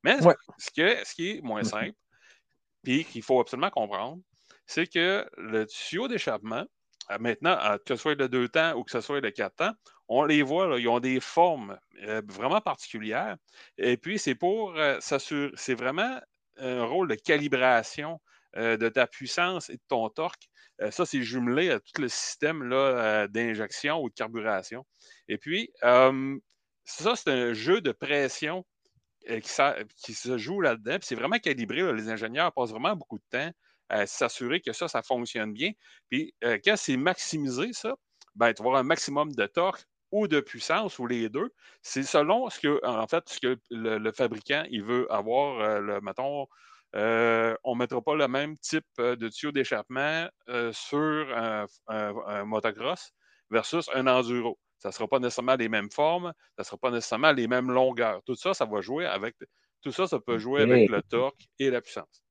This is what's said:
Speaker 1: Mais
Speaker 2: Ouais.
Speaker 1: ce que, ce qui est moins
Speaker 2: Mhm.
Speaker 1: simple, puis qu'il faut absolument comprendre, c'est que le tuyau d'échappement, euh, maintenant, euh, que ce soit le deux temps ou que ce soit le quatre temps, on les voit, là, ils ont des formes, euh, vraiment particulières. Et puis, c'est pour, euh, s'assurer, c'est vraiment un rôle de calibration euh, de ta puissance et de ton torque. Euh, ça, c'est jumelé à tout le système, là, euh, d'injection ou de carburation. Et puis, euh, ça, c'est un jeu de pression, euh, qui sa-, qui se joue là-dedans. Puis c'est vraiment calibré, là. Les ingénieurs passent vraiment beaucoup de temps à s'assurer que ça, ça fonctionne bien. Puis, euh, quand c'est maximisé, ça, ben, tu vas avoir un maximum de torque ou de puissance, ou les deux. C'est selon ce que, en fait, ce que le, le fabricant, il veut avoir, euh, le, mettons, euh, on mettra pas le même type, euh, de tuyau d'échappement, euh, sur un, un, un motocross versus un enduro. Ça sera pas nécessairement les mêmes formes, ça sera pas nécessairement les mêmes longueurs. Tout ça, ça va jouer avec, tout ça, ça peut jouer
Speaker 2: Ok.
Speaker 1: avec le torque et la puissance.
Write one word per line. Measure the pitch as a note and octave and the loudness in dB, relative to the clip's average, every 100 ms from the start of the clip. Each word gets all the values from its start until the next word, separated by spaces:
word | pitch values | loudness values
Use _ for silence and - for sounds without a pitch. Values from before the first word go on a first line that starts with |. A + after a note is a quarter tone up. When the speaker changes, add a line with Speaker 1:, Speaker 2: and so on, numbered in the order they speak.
Speaker 1:
Mais | - C#4 | 4 8
Speaker 2:
Ouais. | E3+ - - - | 8 8 0 -14
Speaker 1:
ce | - | -8
que, | - F3 A#3+ - | 2 4 4 -4
ce | |
qui | - E3+ | -6 -6
est | A3 | -4
moins | B2+ G#2+ | -6 -2
Speaker 2:
Mhm. | A2 | -2
Speaker 1:
simple, | G#2+ C#3+ - _ _ _ _ _ _ _ _ | -4 -6 -10 _ _ _ _ _ _ _ _
puis | - C3 | 0 0
qu'il | D#3+ A#2 | 0 -10
faut | - B2+ | 2 2
absolument | A#2 B2 F3+ | 2 0 -2
comprendre, | C#3+ G#2 G2 A#2 E3+ _ _ _ - - | -2 -4 -4 -6 -10 _ _ _ -20 -6
c'est | - E3+ | -2 0
que | F3 F3 G3 - - | 2 2 0 -4 -10
le | A2 A2 G#2+ | -4 -2 -2
tuyau | - - E3+ B3+ | -6 -6 -4 -4
d'échappement, | A#3 - B2 G#2+ A2+ G3 _ _ _ - | -2 -2 -4 -4 -6 -8 _ _ _ -8
euh, | G2+ | -2
maintenant, | A#2 G#2+ E3 F3 | -2 0 2 2
euh, | G#2+ G2+ | 2 0
que | - | -2
ce | B2 | -2
soit | D#3 C#3+ | 0 0
le | C3 | 0
deux | B2 B2 | 0 2
temps | E3 D#3+ | 2 2
ou | C3 | -2
que | B2 | -4
ce | B2 | -6
soit | - C#3+ | -2 -4
le | A#2 | -4
quatre | - G2+ | -4 -6
temps, | - F3+ A3+ _ _ _ | -2 -4 -4 _ _ _
on | A#2+ | 2
les | D3+ D3+ | 4 4
voit, | C3+ D#3+ F#3 | 4 2 2
là, | B2+ | 2
ils | A#2 | 2
ont | A#2+ | 2
des | B2+ B2+ | 2 -2
formes, | - - F3 D3+ G2+ G2+ _ - | -2 2 4 2 -8 -14 _ -16
euh, | G2+ A2 G#2+ | -6 -6 -6
vraiment | F#2+ B2 G3 | -6 0 0
particulières. | F#3+ C3+ - A#2 G#2+ A#2 A2 F#2 _ - - - | 0 -6 -8 -10 -6 -4 -4 -8 _ -20 -20 -2
Et | A#2 B2 | 0 0
puis, | E3 G#3 | -2 -4
c'est | - | -2
pour, | B2 F3 G#3+ G#3 D#3+ | 0 0 0 -4 0
euh, | D3+ B2+ | 0 0
s'assurer, | - C#3 - D3 C#3+ | 0 -4 -2 -4 -4
c'est | - - | -6 -4
vraiment | A#2+ B2 D3+ A#3 C4 - _ _ - | -2 -2 -2 -2 -4 -14 _ _ -10
un | C3 B2+ | -6 -2
rôle | A#2 D#3+ F3+ | -2 0 0
de | |
calibration | A2 - D3+ D3 C3 B2+ A#2+ - - D3+ D#3+ _ _ _ - | -2 2 2 4 4 6 6 2 -8 -8 -10 _ _ _ -4
euh, | A2+ A2+ | 0 2
de | A2+ | 2
ta | A2+ A#2+ | 2 0
puissance | - B2+ - F3 F#3 - | -2 -6 0 0 -2 -8
et | |
de | B2 _ | -16 _
ton | B2 A2 | -2 -2
torque. | - E3 - _ _ - - | -2 -6 -6 _ _ -20 -6
Euh, | G#2 | -6
ça, | - F3 | -2 -2
c'est | C#3 | 0
jumelé | A#2 B2+ A#2+ C3 F3+ | -2 -2 0 2 2
à | A#2 | 0
tout | _ - | _ -6
le | C3 | -4
système, | - - - D3+ D#3+ | -4 -8 -2 -2 -2
là, | B2 C3 | 0 2
euh, | C3+ B2 A2 G#2+ G2+ | 4 4 2 2 2
d'injection | G#2 A#2 G#2+ G#2+ - C#3+ D#3+ | 0 -2 -2 -6 -4 -2 -2
ou | B2+ | -4
de | |
carburation. | - A2+ A#2 A2 G2 F#2 A#2 C#3+ _ - - - | -6 -6 -4 -2 -2 -4 -14 -14 _ -20 -20 -8
Et | G#2+ | -8
puis, | D3 F3+ A#3 _ | -4 -4 -4 _
euh, | B2 B2 C3 C3 C3+ C#3 _ _ _ _ | 6 8 8 6 -2 -6 _ _ _ _
ça, | - - E3+ A#3 | -16 -4 -2 0
c'est | - | 0
un | C3 A#2+ | 0 0
jeu | A2+ A#2 G3 | -2 2 2
de | D#3 | 2
pression, | A2 C#3 C#3+ C3+ - D3+ F3+ F#3 _ _ _ _ _ - | -2 -2 0 0 -2 -6 -6 -10 _ _ _ _ _ -8
euh, | A2+ | -6
qui | - | -6
sa-, | - C#3+ - G#2+ _ | 2 2 2 -8 _
qui | - | -12
se | A2 A#2+ B2+ | -8 -4 -4
joue | G#2+ G3 | -2 0
là-dedans. | D#3+ A2+ G#2+ E3+ | 2 0 -2 -6
Puis | - | -4
c'est | |
vraiment | A2+ B2+ A3+ | -4 -2 -2
calibré, | E3+ C3 A2 B2+ | -2 -2 -2 -2
là. | F#3 | 0
Les | A2 G#2+ | -2 -4
ingénieurs | A2 A2 B2+ E3+ | -6 -4 0 0
passent | - A#2+ | 0 -4
vraiment | A2 D3+ G3+ | -2 -4 -4
beaucoup | - G#2 | -8 -14
de | _ B2 | _ -6
temps | D#3 - _ _ _ | -6 -10 _ _ _
à | G#2+ G2+ | -2 -2
s'assurer | - D3+ - B2 C#3+ | 0 -2 -2 -2 -2
que | B2+ | -4
ça, | A2 E3+ | -6 -4
ça | A2+ | -4
fonctionne | - B2+ A#2+ A#2 G#2+ | -2 -4 -2 -4 -6
bien. | G#2+ B2 A2 _ - _ | -4 -6 -6 _ -20 _
Puis, | B2+ D#3 _ | -4 -4 _
euh, | A#2+ G#2+ | 0 2
quand | - G#3 | 2 0
c'est | - C3 | 0 0
maximisé, | D3+ F#3 - D#3 C#3 B2+ G#3 | 0 -2 -4 -4 -4 -4 -4
ça, | A#3+ A3+ C4+ _ _ - | -6 -8 -8 _ _ -20
ben, | G2+ A#2 | 2 2
tu | A2 | 2
vas | A#2 | 2
avoir | C3+ | 2
un | C3 | 2
maximum | E3 - C#3+ D3+ | 0 0 -2 -2
de | B2+ G2+ | -2 -2
torque | - F3+ F#3 - _ _ | 2 0 -2 -14 _ _
ou | G#3 G3+ | -2 2
de | D3+ | 2
puissance, | C#3 B2 - E3+ G#3 - | 0 -10 0 0 0 -6
ou | A#2+ | -4
les | B2 A2+ | -2 0
deux. | A#2+ A#3 _ - - | -2 -4 _ -20 -20
C'est | - - | -6 -4
selon | C#3 D#3 D3+ A3 B3+ | 2 4 4 2 0
ce | - | -2
que, | D3 D3 A#2+ | 2 2 2
en | A2+ A2 | 0 0
fait, | E3 - | 0 -2
ce | - | -2
que | B2 B2+ _ | -2 -2 _
le, | A#2 A2+ A2 | -4 -2 0
le | A2 | -2
fabricant, | A2 B2 G#2+ - C#3+ D#3 | 0 -2 -2 -2 -2 -2
il | A2+ | -6
veut | G2+ A#2+ B2 | -2 0 0
avoir, | G#2+ G#2+ B2 C#3+ B2+ | -2 2 0 0 0
euh, | G#2+ G#2+ | 0 0
le, | G#2 G2+ | -2 -4
mettons, | G2+ F#2+ C3+ C#3+ C3+ _ - - _ | -6 -6 -4 -4 -8 _ -20 -20 _
euh, | G#2 A2 A2+ A#2 A2+ A2+ A2+ | -2 2 4 4 4 2 0
on | C3 | -4
mettra | A#2+ B2 B2+ | -2 -2 -2
pas | A2+ | -2
le | D3+ C#3 | 0 2
même | C3 D3+ D#3 | 0 -2 -6
type, | - D#3 - - | -4 -4 -4 -4
euh, | A#2+ B2 | -2 -2
de | A2+ | -6
tuyau | - D3+ | -6 -4
d'échappement, | C#3+ B2+ B2 - B2+ D3 D#3+ E3+ _ - | -2 -2 -2 -4 -4 -2 -2 -6 _ -6
euh, | B2 A#2 | -2 -2
sur | G#2+ - C#3+ D#3 D3+ C#3+ A#2 | -4 -4 0 2 0 -2 -2
un, | A2+ G#2+ G2+ _ - | -2 -2 -6 _ -8
un, | A2 G#2+ G#2 - | -4 -4 -6 -6
un | G#2 | -6
motocross | G2+ A2 A2 G#2 B2 F3+ - _ _ _ _ | -2 -2 -2 -4 -6 -6 -10 _ _ _ _
versus | A2+ - E3 - | 0 2 -2 0
un | C3 C3 | 0 4
enduro. | B2+ A#2 A#2+ A#2 - _ _ | 4 4 -2 -2 -6 _ _
Ça | G2+ | -10
sera | - A2 | -6 0
pas | C#3 | 0
nécessairement | B2 B2 B2 C3 | 0 -2 0 2
les | A2+ | 2
mêmes | A2 G#2 | 0 -2
formes, | - D3+ F3 F3 D#3+ _ - | 0 0 0 -4 -12 _ -12
ça | |
sera | G2 - | -12 -4
pas | B2+ | -2
nécessairement | A#2+ - A2+ D3+ | -2 -2 2 4
les | C#3 A2+ | 4 2
mêmes | B2+ B2+ | 2 2
longueurs. | B2+ C3 A#2+ A2+ F#2+ | 2 2 2 0 -2
Tout | - B2 | -6 -4
ça, | F3+ | -2
ça | F#3+ | 0
va | A#2 G#2 | 0 -2
jouer | F#2+ C#3+ F3 | -4 -4 -4
avec, | G2 G#2+ - - _ _ _ | -4 -6 -10 -20 _ _ _
tout | D3 | -10
ça, | C3 F#3 | -4 -2
ça | C3+ | -2
peut | - A#2 | -2 -2
jouer | A2+ C#3 | 0 4
Speaker 2:
Ok. | C3+ | 8
Speaker 1:
avec | B2+ G#2+ | 8 8
le | G#2 | 6
torque | - A#2 C3 - _ _ | 0 0 -2 -4 _ _
et | C3+ | 0
la | A#2+ | 0
puissance. | - - D#2+ _ _ | -4 -14 -14 _ _